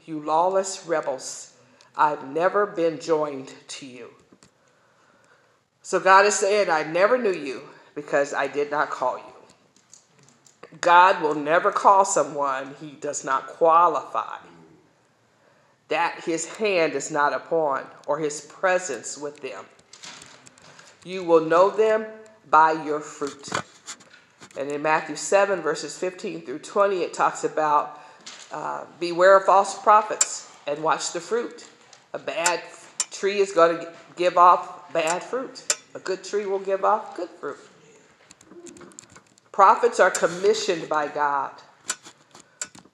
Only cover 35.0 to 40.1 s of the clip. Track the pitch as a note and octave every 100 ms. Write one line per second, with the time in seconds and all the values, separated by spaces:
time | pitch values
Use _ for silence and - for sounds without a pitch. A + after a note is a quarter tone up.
35 | D#3 F3 - B3 C4+ - - - - -
36 | - F#3 - G#3 G3 G3 F#3+ F#3+ G3 G#3+
37 | - - F4 - C#3+ - - _ _ _
38 | _ _ _ _ - - F4 - - -
39 | - - _ _ _ - G3 B3 A#3+ A#3+
40 | F#3